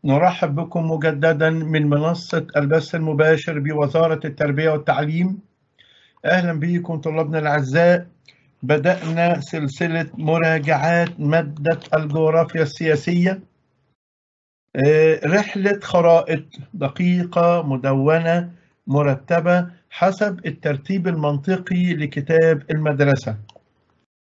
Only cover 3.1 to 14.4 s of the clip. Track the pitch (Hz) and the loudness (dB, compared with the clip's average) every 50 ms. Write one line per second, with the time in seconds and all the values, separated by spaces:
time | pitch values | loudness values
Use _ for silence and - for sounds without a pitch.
3.1 | 151 139 156 160 160 156 - 175 156 147 139 151 151 151 147 143 143 165 165 165 | 0 2 4 4 4 2 0 -6 -6 -4 -4 -4 -2 -2 -2 0 2 0 2 2
4.1 | 160 151 - 151 143 - 151 143 139 143 156 160 151 151 147 - 135 135 151 151 | 0 -2 -4 -10 -4 -4 -2 -2 0 0 0 0 0 0 -2 -2 -2 0 -2 -2
5.1 | 160 170 180 185 196 202 - _ _ _ _ _ _ _ _ _ _ _ _ _ | -2 -2 -2 -2 -4 -8 -12 _ _ _ _ _ _ _ _ _ _ _ _ _
6.1 | _ _ - 151 175 185 175 175 165 151 147 170 175 175 170 175 165 147 - 160 | _ _ -2 0 0 2 2 0 -2 -2 -2 -2 -2 -2 -2 -4 -8 -6 -6 -4
7.1 | 156 160 160 151 160 160 151 151 143 151 135 127 135 170 170 175 180 175 175 - | -2 -2 -2 -2 -2 -2 0 0 0 0 0 0 2 4 4 4 4 2 0 -10
8.1 | _ _ _ - _ _ _ _ _ _ - 127 151 147 135 175 180 175 165 160 | _ _ _ -20 _ _ _ _ _ _ 0 0 0 2 2 0 0 0 -4 -4
9.1 | 165 165 170 175 175 139 139 - - 160 151 139 - - 175 165 160 165 165 - | -2 0 2 2 0 -2 -4 -8 -6 -4 -4 -6 -4 -4 -4 -2 -2 -4 -4 -6
10.1 | - - 156 151 160 165 165 160 160 156 143 156 156 135 143 165 170 170 170 170 | -8 -6 0 0 0 2 2 0 0 0 0 0 0 0 2 0 2 2 0 -2
11.1 | 175 - 147 147 156 165 165 143 147 151 143 165 165 165 - - - 156 156 151 | -4 -4 -2 0 2 0 0 -2 -10 -4 -2 -2 -2 -2 -2 -2 -2 -2 -2 -2
12.1 | 143 160 160 156 160 165 160 160 - 165 156 147 - - 170 160 151 147 - 175 | -2 2 2 2 4 2 0 0 0 -2 -2 -2 -4 -4 0 0 0 0 0 -2
13.1 | 175 175 175 185 190 190 - _ _ _ _ _ _ _ _ _ _ _ _ _ | 0 2 2 0 -2 -4 -10 _ _ _ _ _ _ _ _ _ _ _ _ _
14.1 | _ _ _ _ _ _ | _ _ _ _ _ _